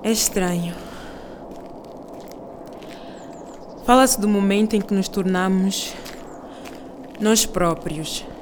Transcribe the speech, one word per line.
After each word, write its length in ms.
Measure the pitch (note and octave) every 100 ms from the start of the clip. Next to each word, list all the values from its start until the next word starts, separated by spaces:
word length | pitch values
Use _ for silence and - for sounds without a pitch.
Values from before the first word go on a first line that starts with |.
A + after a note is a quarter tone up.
É 80 | G#3
estranho. 600 | A3 - - F#3 F3 E3+ F3 - - - - - - - - - - - - - - - - - - - - - - F5 - - - - - - - -
Fala-se 340 | B3 C4 -
do 80 | G3+
momento 480 | G#3 G3 G3+ G#3+ G#3+
em 60 |
que 140 | G3+ G3
nos 120 | F#3+
tornamos 880 | - F#3 F#3 F#3 F#3+ F#3+ F#3+ - - - - - - - - - - - - - -
nós 260 | G#3+ A3 -
próprios. 800 | F#3 F3 D#3+ F3 D#3 D#3 - - -